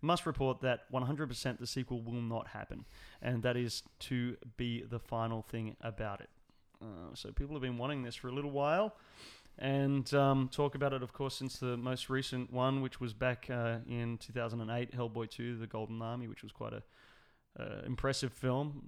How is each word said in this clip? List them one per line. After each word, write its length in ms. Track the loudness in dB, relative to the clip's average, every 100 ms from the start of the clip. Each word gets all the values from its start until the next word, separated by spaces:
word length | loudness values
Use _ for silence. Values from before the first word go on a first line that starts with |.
Must 240 | 4 4 2
report 360 | 2 2 4
that 240 | 2 2 0
one 120 | 0
hundred 240 | 2 0 -2
percent 320 | -2 -2 -2
the 60 | -2
sequel 340 | -2 -2 -2
will 180 | -2 -2
not 280 | -2 -2 -4
happen, 380 | -8 -8 -10 -12 -18 -20 -6
and 220 | 0 2
that 120 | 4 2
is 280 | 0 -2 -8 -14
to 360 | -2 2 2 -2 -10 -4
be 260 | -2 -2
the 160 | -4 -6
final 440 | -2 0 0 0
thing 340 | -2 -4 -4 -4
about 400 | -6 -4 -4 -4
it." 80 | -10 -20 -20 _ _ _
Uh, 320 | -12 -12 -12
so 160 | -10 -4
people 240 | -2 -2
have 80 | -2
been 160 | -2 0
wanting 240 | 0 -2
this 140 | -4 -6
for 100 | -4
a 40 |
little 180 | -2 0
while, 460 | 2 6 6 4 -2 -18 -18 -18 -18 -20 -4
and, 560 | 2 4 6 4 4
um, 340 | 6 8 6 4
talk 240 | 2 2
about 200 | 2 0
it, 80 | 0
of 100 | -4
course, 220 | -4 -4 -2
since 220 | -6 -2
the 180 | -2 0
most 320 | 0 -2 0
recent 420 | 0 0 -2 0
one, 300 | 4 4 4
which 180 | 0 -2
was 140 | -6
back, 360 | 0 0 0 -2
uh, 300 | 0 0 0 -2
in 300 | -2 -2 -4
two 160 | -4
thousand 300 | -4 -2 -2
and 80 | -2
eight, 220 | -2 -2 -2
Hellboy 320 | -2 -2 -4
two, 300 | -4 -4 -4
The 80 | -4
Golden 340 | -4 -4 -4
Army, 260 | -4 -4 -6
which 160 | -10
was 100 | -12
quite 200 | -8 -8
a, 100 | -8 -10 -20 -20 -20 -20 _ _ -10
uh, 200 | -8 -6
impressive 480 | -4 0 0 0 -2
film. 500 | 0 2 2 0 -4